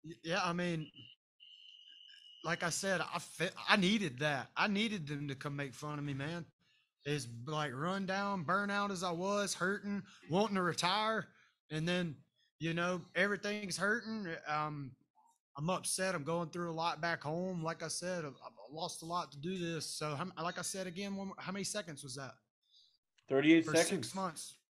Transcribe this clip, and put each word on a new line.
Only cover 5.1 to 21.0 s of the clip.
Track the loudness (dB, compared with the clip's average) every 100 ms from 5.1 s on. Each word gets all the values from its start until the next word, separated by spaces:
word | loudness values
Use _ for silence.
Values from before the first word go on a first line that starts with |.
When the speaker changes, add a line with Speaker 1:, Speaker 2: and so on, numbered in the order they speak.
| -4 -4
Speaker 1:
to | -4
come | -4 -4
make | -6 -8
fun | -8 -4
of | -4
me, | -2
man. | -4 -4 -8 _ _ _ _ _ -4
As, | -2 -4 -10 -4
like, | -2 -2 -2
run | -2 0 0
down, | 0 0 -2
burn | 2 2 2
out | 0 0
as | 0
I | -2
was, | 0 0 2 0
hurting, | 2 0 0 -2 -4 -4 -18 0
wanting | 4 4 4
to |
retire, | 2 2 2 4 2 0 -4 -16 _ _ _
and | -2 2
then, | 2 0 -4 _ _ _ _
you | -2
know, | 0 0 0 -2 2
everything's | 4 2 -2 -2 -4 0
hurting. | 2 0 -2 -6 -4 -6 -2
Um, | 0 0 -2 -8 -12 _ _ _ _ _ -4
I'm | 0
upset. | 0 0 0 0
I'm | 0
going | 0 -2 -2
through | -4 -4
a |
lot | 0 0 0
back | -2 -2
home. | -2 -2 -2 -2
Like | -2 -4
I | -4
said, | -4 -2 -4 -4
I, |
I | -10 -16 -18 -14
lost | -6 -6 -4
a | -4
lot | -2 -2
to | -6
do | -4 -2
this. | -2 -2 -4
So, | -4 -2 -2
how, | -4 -4
like | -4 -2
I |
said | -4 -4 -4
again, | -4